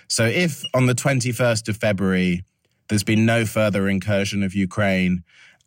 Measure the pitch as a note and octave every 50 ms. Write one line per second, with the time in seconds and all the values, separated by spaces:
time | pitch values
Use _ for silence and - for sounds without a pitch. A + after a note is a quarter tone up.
0 | - - - - A#2 - - F3 F3+ E3+ C3+ - - - - B2+ B2+ B2+ B2 A#2+
1 | - D3 C3+ B2+ A2 B2 A#2 - B2+ A#2+ A2+ G#2+ - - G2+ - - A2 G#2 F#2
2 | G2 F#2+ F#2 F#2 F#2 F2+ F2 F2 F#2 _ _ _ _ _ _ _ _ - G#2+ G#2
3 | F#2 - A2 A2 A2+ A2+ A2+ A#2 A2+ G#2+ - A2 G#2+ G#2+ F#2+ G2+ G2 G2 G2 F#2+
4 | F2+ G2+ G#2 G2 G2+ G2 - G2+ G2 F#2 F2+ G2+ G2 F2+ - - G#2 G2 F#2+ F#2
5 | F#2 F2+ F2+ F2+ F2 _ _ - - - _ _ _